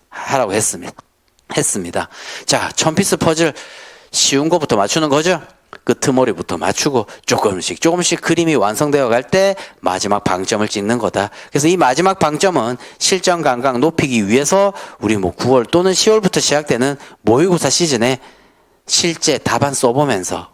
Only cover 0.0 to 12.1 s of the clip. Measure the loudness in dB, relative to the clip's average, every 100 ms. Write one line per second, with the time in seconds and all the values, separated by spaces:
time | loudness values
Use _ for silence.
0 | _ -14 -2 0 0 0 -2 -6 -12 -18
1 | -20 _ _ _ -8 -4 -2 -4 -6 -6
2 | -8 -12 -16 -10 -2 -2 -2 -2 -2 0
3 | 0 0 0 2 0 -2 -14 -20 -20 -20
4 | -8 -2 0 2 2 0 0 0 0 0
5 | 2 2 2 -2 -6 _ _ -6 -2 0
6 | 0 2 2 -2 -6 -4 -4 -2 0 -2
7 | -4 -8 -4 0 0 -2 -6 -2 0 0
8 | 0 -2 -2 0 2 2 0 0 0 2
9 | 2 0 2 0 2 -2 -10 -6 -4 -2
10 | -2 0 0 -2 -2 -2 -2 -2 -2 0
11 | -2 -2 -4 -6 -6 0 2 4 2 2
12 | 0